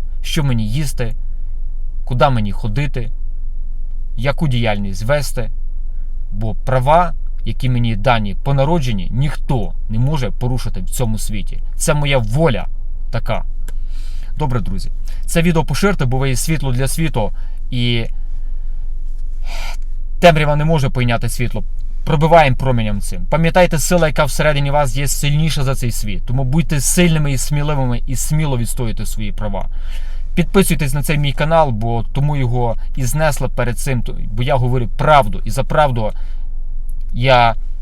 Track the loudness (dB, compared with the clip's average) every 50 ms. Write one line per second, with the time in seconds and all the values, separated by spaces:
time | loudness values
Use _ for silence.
0 | -2 -2 -2 -2 -2 -2 0 0 0 2 2 0 0 0 0 0 0 -2 -2 -2
1 | -2 -2 -2 -2 -2 -2 -2 -2 -2 -2 -2 -2 -2 -2 -2 -2 -2 -2 -2 -2
2 | -2 0 2 2 2 4 4 2 0 0 0 -2 -2 0 0 0 0 0 0 -2
3 | -2 -2 -2 -2 -2 -2 -2 -2 -2 -2 -2 -2 -2 -2 -2 -2 -2 -2 -2 -2
4 | -2 -2 -2 0 0 0 0 0 0 0 2 2 2 0 0 0 0 -2 -2 -2
5 | 0 0 0 0 0 0 -2 -2 -2 -2 -2 -2 -2 -2 -2 -2 -2 -2 -2 -2
6 | -2 -2 -2 -2 -2 -2 -2 -2 -2 -2 -2 -2 0 0 0 2 2 4 4 4
7 | 2 2 0 -2 -2 -2 -2 -2 -2 -2 -2 0 0 0 2 2 2 0 0 2
8 | 2 2 2 2 0 0 -2 -2 0 0 2 2 2 2 2 2 0 0 0 -2
9 | -2 0 0 0 0 0 -2 -2 -2 0 0 0 0 -2 -2 -2 -2 -2 0 0
10 | 0 0 0 0 -2 -2 -2 -2 0 0 0 0 -2 -2 -2 -2 -2 -2 -2 0
11 | 0 0 0 0 0 -2 -2 -2 -2 -2 -2 -2 -4 -2 -2 0 0 0 2 2
12 | 2 2 2 2 2 0 0 2 2 2 2 0 -2 -2 -4 -2 -2 -2 -2 -2
13 | -2 -2 -2 -2 -2 -2 -2 -2 -2 -2 -2 -2 -2 -2 -2 -2 -2 -2 -2 -4
14 | -4 -2 -4 -4 -4 -4 -2 -2 0 0 0 0 0 -2 -2 -2 -2 -2 -2 -2
15 | -2 -2 -2 -2 -2 0 2 2 2 4 2 2 2 0 0 0 2 2 2 2
16 | 0 0 0 0 0 0 0 0 0 0 0 0 0 0 0 0 0 0 0 0
17 | 0 0 0 0 0 0 -2 -2 -2 -4 -4 -4 -4 -2 -2 0 0 0 0 0
18 | 0 -2 -2 -2 -2 -2 -2 -2 -2 -2 -2 -2 -2 -2 -2 -2 -2 -2 -2 -2
19 | -2 -4 -2 -2 -2 -2 -2 -2 -2 -2 -2 -2 -2 -2 -2 -2 -2 -2 -2 -2
20 | -2 -2 0 4 6 6 6 6 4 2 2 2 2 2 2 2 0 0 0 0
21 | 0 0 0 0 0 -2 0 0 -2 -2 -2 -2 -2 -2 -2 -2 -2 -2 -2 -2
22 | 0 0 2 2 4 4 6 6 6 4 2 2 2 2 2 2 0 0 0 -2
23 | -2 -2 -2 -2 -2 0 0 2 2 2 4 4 4 4 2 0 0 2 2 2
24 | 2 2 2 0 0 0 0 0 2 2 2 2 0 2 2 2 2 0 0 0
25 | 0 0 0 0 0 2 2 2 2 0 0 0 0 0 0 0 0 -2 0 -2
26 | -2 -2 -2 -2 -2 0 0 0 0 2 0 0 0 0 0 0 0 2 2 2
27 | 4 4 2 2 2 0 0 -2 -2 -2 -2 0 0 0 0 0 0 0 0 -2
28 | -2 -2 -2 -2 -2 0 0 0 0 0 0 0 -2 -2 -2 -2 -2 -2 -2 -2
29 | -2 -2 -2 -2 -2 -2 -2 -2 -2 -2 -2 -2 -2 -2 -2 -2 -2 -2 -2 -2
30 | -2 -2 -2 -4 -4 -2 0 0 0 4 4 4 4 4 2 0 0 0 0 0
31 | 0 0 0 0 0 0 0 0 0 2 4 4 4 2 0 -2 -2 -2 -2 -2
32 | -2 -2 0 0 0 0 0 0 0 0 0 0 0 0 0 -2 -2 -2 -2 -2
33 | 0 0 0 2 2 2 2 0 -2 -2 0 0 0 0 -2 -2 -2 0 0 0
34 | 0 -2 -2 -2 -2 -2 -2 0 0 2 2 2 2 2 0 0 0 -2 -2 0
35 | 2 4 4 4 4 2 0 -2 -2 0 0 0 0 0 2 2 2 2 0 0
36 | -2 -2 -2 -2 -2 -2 -2 -4 -4 -4 -4 -4 -2 -2 -2 -2 -2 -2 -2 -2
37 | -2 -2 -2 0 4 4 6 6 6 4 2 0 -2 -2 -2 -2